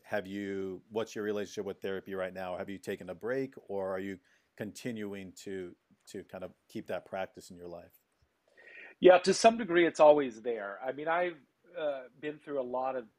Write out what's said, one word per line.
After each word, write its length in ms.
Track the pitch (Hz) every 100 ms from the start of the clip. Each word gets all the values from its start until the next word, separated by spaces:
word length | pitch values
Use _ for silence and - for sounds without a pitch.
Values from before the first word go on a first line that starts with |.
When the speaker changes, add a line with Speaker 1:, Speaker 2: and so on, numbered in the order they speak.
Speaker 1:
have 240 | - 104 95
you, 540 | 98 101 98 95 90 -
what's 240 | 110 107 113
your 80 |
relationship 420 | 104 104 95 - 98
with 160 | 92
therapy 320 | 101 95 98
right 200 | 95 92
now? 240 | 92 92 90
Have 120 | 95
you 80 | 98
taken 320 | - 98 92
a 60 | 87
break, 380 | 110 131 135 - -
or 200 | 98 95 95
are 40 |
you 180 | 98 92 _ _ _ -
continuing 760 | 107 - 127 110 101 98 95 - 104
to, 280 | 95 90 76 _ _ -
to 120 | 101 87
kind 180 | 92
of 80 | 92 - _
keep 180 | 113 107
that 180 | 107 -
practice 440 | 95 95 - -
in 60 | 90
your 120 | 87
life? 240 | 85 87 _ _ _ _ _ _ _ - - - -
Speaker 2:
Yeah, 180 | 180 180
to 140 | 185
some 240 | 190 226 226
degree, 300 | 190 170 165
it's 120 | -
always 420 | 151 147 135 110
there. 360 | 120 113 101 98 131
I 60 |
mean, 160 | 135 156
I've, 300 | 170 180 156 123 _ _ 175
uh, 220 | 151 135 123 147
been 160 | 151 151
through 240 | 156 143
a 20 |
lot 320 | 123 123 131 127
of 100 | 110